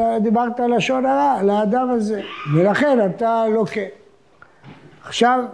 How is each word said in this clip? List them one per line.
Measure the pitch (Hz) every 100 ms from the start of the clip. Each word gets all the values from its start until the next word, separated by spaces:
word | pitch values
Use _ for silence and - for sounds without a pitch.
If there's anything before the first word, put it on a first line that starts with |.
| 226 226
דיברת | 214 226 240 226
לשון | 240 240 208 262 262
הרע | 277 220 185
לאדם | 196 208 214 247 254
הזה, | 240 208 208 - - 151
ולכן | 151 190 196 285 254 -
אתה | - 226 226 226
לוקה." | 220 202 - 95 - - _ _ _ - _ - - - -
עכשיו, | - - 233 254 240